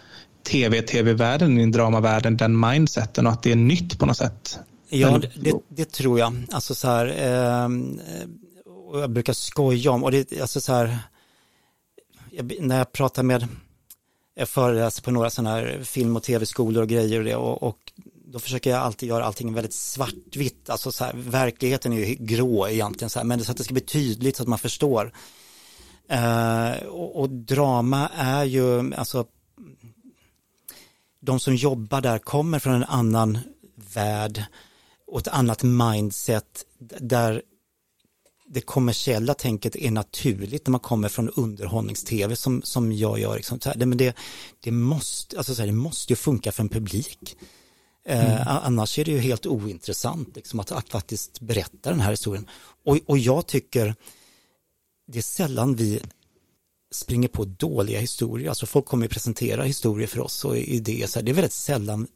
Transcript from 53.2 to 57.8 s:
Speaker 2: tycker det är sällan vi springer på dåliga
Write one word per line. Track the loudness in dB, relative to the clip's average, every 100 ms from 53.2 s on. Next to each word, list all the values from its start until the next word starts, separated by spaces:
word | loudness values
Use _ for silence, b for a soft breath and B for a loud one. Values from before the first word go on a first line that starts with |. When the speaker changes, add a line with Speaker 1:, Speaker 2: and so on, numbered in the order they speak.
| 4 2 0
Speaker 2:
tycker | -4 0 0 0 -2 b b b b b b _ _ _ _ -10
det | -8
är |
sällan | -6 -4 -2 0 0 2
vi | 0 -2 -6 _ _ _ _ _ _ _ _
springer | -12 -2 0 0
på | 0 -6
dåliga | -4 -2 0